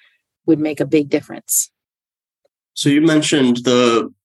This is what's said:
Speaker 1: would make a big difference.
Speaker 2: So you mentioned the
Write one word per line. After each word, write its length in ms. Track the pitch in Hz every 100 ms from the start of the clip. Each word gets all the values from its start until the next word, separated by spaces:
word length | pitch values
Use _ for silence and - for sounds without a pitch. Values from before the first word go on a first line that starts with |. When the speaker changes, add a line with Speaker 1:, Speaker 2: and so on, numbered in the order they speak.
| _ _ _ _ -
Speaker 1:
would 140 | 156
make 200 | 151 147
a 60 | 143
big 240 | 151 143
difference. 600 | - - - - - - _ _ _ _ _ _ _ _ _ _
Speaker 2:
So 160 | - 147
you 120 | 143
mentioned 560 | 160 156 151 156 127 120
the 500 | 127 123 120 113 - _